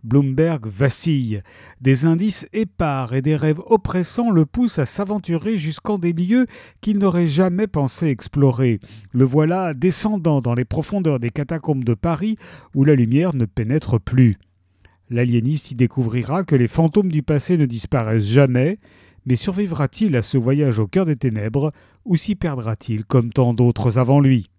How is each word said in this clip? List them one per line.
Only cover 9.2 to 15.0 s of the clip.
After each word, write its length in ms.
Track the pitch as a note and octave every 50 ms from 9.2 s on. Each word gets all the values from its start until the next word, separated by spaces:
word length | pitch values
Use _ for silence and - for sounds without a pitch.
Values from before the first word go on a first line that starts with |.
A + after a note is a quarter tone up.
| C3
voilà 500 | C3 B2 D3+ D#3 D#3+ F3 F#3+ F#3 F3 D3+
descendant 640 | B2+ C#3 F#3 F3 - - G#3+ G#3+ G3+ D#3 E3+ D3+ C#3
dans 140 | A#2 A#2+ A#2+
les 100 | A#2+ B2+
profondeurs 540 | - - D#3+ D3+ - G3+ G3+ F3+ D#3 C#3+ B2+
des 100 | A#2 A#2+
catacombes 540 | - - C#3+ - E3+ D#3+ - - D3 C3+ B2
de 100 | A2+ A#2
Paris, 420 | G2+ - E3+ E3 C#3+ F3+ A3 A3 - - - - - - _ _
où 100 | C#3 C#3
la 120 | D3 D3+
lumière 400 | C3 A#2+ A2 B2 C#3+ F3 F#3 D3+
ne 100 | C3 A#2
pénètre 540 | G#2 _ - A2 A2 C3+ D#3 - - - A2
plus. 380 | - - B2 C3 B2+ A2+ G2 - _ _ _ _ _ _ _ _ _ _ _ _